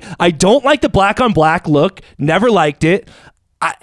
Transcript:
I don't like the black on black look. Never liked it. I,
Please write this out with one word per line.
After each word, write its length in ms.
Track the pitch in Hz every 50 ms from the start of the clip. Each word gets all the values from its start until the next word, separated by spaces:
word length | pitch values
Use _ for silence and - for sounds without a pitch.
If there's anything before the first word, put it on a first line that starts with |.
| - 208 170 -
I 100 | 170 180
don't 320 | 170 139 185 190 233 285 -
like 160 | 269 302 -
the 80 | - 277
black 320 | - 196 190 196 214 -
on 140 | 254 233 180
black 340 | 156 156 156 165 180 - 175
look. 320 | 147 143 151 190 - - - - - -
Never 320 | 135 151 160 190 220 247
liked 360 | 214 180 156 151 139 - 156
it. 240 | 160 180 202 - - - - - - _ _ _ _ _ -
I, 140 | 160 165 - -